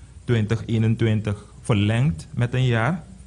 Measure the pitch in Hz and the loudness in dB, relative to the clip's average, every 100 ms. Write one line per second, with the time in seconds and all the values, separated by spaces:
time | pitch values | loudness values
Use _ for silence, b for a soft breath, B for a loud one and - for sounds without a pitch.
0 | B B - 117 107 113 - 113 110 113 | B B -2 0 0 -2 -2 0 2 2
1 | 113 107 107 104 - - - 107 104 113 | 2 0 -2 -6 -8 -10 -2 2 2 2
2 | 147 165 - - 120 127 127 113 120 175 | 0 -2 -6 -4 -2 0 2 2 0 -2
3 | - - | -8 -20